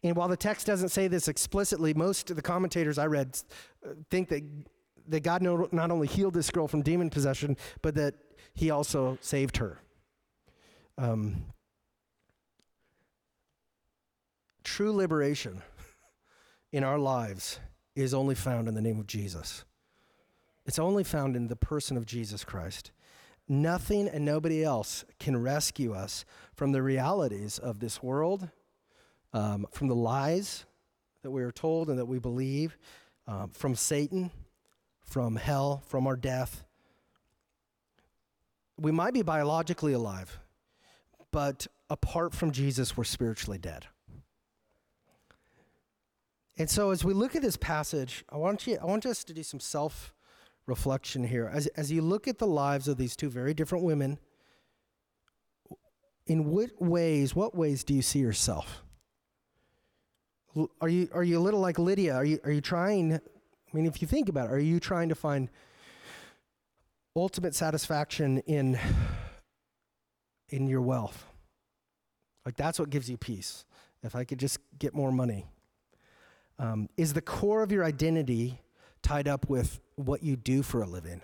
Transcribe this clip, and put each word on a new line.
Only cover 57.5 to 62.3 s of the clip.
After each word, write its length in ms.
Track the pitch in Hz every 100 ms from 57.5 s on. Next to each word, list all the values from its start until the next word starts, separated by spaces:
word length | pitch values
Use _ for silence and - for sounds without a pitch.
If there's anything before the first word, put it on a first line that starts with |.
| 180
ways 260 | 160 139
do 100 | -
you 100 | 143
see 180 | 123 143
yourself? 640 | 127 101 - 78 - - - - _ _ _ _ _ _ _ _ _ _ _ _ _ _ _ 156
L-, 140 | 156 _
are 80 | 165
you, 200 | 175 180
are 120 | -
you 140 | 175 170
a 40 |
little 180 | 180 214
like 180 | 185 170
Lydia? 360 | 170 196 180
Are 100 | 131
you, 140 | 143